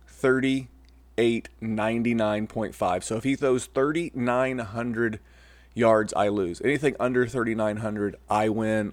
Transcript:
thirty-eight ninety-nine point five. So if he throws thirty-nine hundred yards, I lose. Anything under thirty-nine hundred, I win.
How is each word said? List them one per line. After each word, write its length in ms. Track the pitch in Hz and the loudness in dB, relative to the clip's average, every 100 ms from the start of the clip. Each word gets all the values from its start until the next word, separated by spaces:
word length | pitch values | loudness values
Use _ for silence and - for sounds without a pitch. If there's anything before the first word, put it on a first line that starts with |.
| - | -20
thirty-eight 1400 | - 135 131 135 135 131 - - - - - 117 117 - - | -2 2 2 2 -2 -6 -16 -20 -20 -8 0 2 0 -6 -10
ninety-nine 880 | 113 107 110 117 117 117 107 107 107 | -6 -2 -2 0 0 0 0 -2 -4
point 260 | 117 107 | -6 -6
five. 300 | - 95 92 | -2 0 0
So 100 | - | -2
if 80 | 110 | -4
he 140 | 135 139 | -2 0
throws 300 | 143 127 - | 2 0 0
thirty-nine 920 | 135 139 156 170 - 120 123 131 127 | 0 0 0 -4 -2 0 0 0 -2
hundred 640 | 107 117 120 113 117 107 - - - - - | -6 -6 -4 -2 -2 -4 -12 -20 -20 -20 -12
yards, 400 | 110 117 110 107 | 2 6 6 4
I 120 | - 104 | 0 0
lose. 340 | 104 90 82 | 0 -2 -2
Anything 340 | 104 143 143 - | 0 0 0 0
under 300 | 123 123 120 | 0 0 0
thirty-nine 480 | 127 117 113 107 107 | -2 -2 0 -2 -2
hundred, 400 | 107 107 101 - - | -4 -2 -2 -4 -2
I 200 | 107 110 | 2 2
win. 440 | 107 110 110 104 | 0 0 0 -2